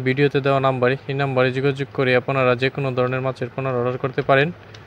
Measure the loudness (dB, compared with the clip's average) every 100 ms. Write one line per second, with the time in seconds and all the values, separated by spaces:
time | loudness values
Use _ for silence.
0 | 0 2 2 2 2 2 2 2 0 0
1 | -4 -4 -2 2 0 0 -2 -2 -6 -2
2 | 2 2 2 0 2 2 0 -2 -4 -2
3 | -2 -2 -4 -4 -8 -6 -4 -2 -2 -2
4 | -4 -2 2 4 2 -4 -16 -20